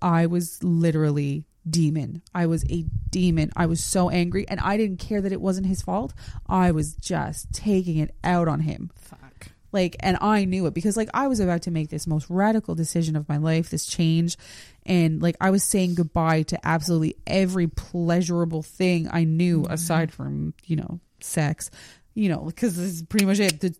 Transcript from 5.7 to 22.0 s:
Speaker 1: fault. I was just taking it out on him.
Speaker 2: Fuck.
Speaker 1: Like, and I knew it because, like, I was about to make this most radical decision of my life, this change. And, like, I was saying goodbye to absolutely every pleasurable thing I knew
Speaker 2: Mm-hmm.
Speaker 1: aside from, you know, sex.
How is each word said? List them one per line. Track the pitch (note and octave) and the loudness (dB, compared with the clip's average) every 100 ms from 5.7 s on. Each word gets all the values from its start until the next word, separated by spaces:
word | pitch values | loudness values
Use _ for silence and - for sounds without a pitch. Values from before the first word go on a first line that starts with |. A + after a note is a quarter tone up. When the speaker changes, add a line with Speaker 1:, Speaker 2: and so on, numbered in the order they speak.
| F#3+ | -2
Speaker 1:
fault. | - F#3 C4+ - - - - | -2 -4 -4 -8 -12 -12 -2
I | F#3+ F3+ | 4 4
was | D#3 D3+ | 4 0
just | - - E3 D3 D#3 - | -6 -4 -4 -4 -8 -8
taking | - G#3+ F#3+ F3+ D#3 | -6 0 2 2 0
it | D3+ - | -2 -4
out | - F3 E3 | 0 2 2
on | D3 | 0
him. | D#3 - - | -2 -4 -10
Speaker 2:
Fuck. | - - - - - - - - | -14 -20 -20 -20 -20 -20 -20 -4
Speaker 1:
Like, | G3+ F3+ - | 0 0 0
and | - F#3 | -2 0
I | G#3 G#3+ | 2 2
knew | F#3+ F#3 E3+ | 2 0 0
it | |
because, | E3+ G#3 G#3 | 0 0 0
like, | A3 | -2
I | - C#4 | -2 0
was | B3 | 0
about | F#3 E3+ | 0 0
to | F3 | -2
make | E3 D#3 | -4 -4
this | D#3 E3+ | -6 -2
most | D#3 - | -2 -2
radical | F3+ G#3 A3 G#3+ E3 | 0 2 2 -2 -4
decision | D#3+ E3+ D#3+ D#3 | -2 0 0 -2
of | D3+ | -2
my | D3 | -2
life, | D#3 D#3+ D#3+ | 2 0 0
this | D#3 | -4
change. | - - E3 E3 E3+ - - - - - | -6 0 2 2 0 -4 -14 -20 -20 -20
And, | - F#3 E3 D#3 | 0 2 2 2
like, | E3+ E3 | 0 2
I | F#3+ | 2
was | G3 | 2
saying | - G3+ F3+ F3 | 2 0 2 2
goodbye | E3 F3 E3 D#3+ | 0 2 2 2
to | D#3 E3+ | 0 -2
absolutely | - E3 D3+ E3 D#3 - - | 0 -2 2 2 0 -2 -2
every | F#3+ F#3+ F#3 E3+ | 0 2 2 0
pleasurable | - - F3+ E3+ E3+ F3 F3 E3+ D#3+ | -2 -6 -4 0 2 2 0 0 -2
thing | D#3 - F#3 F3 E3 | -8 -2 2 2 0
I | E3+ | 0
knew | D#3+ D#3+ F3+ E3+ | 2 4 4 2
Speaker 2:
Mm-hmm. | D3 | 0
Speaker 1:
aside | D#3 E3 E3 E3 | -4 0 0 0
from, | - C#3 C#3+ D3+ - - | -4 -8 -4 -6 -8 -4
you | D#3+ | -4
know, | - E3+ - _ | -4 -10 -14 _
sex. | - - D3 D#3 - - - - | -6 -2 -2 -4 -10 -16 -20 -20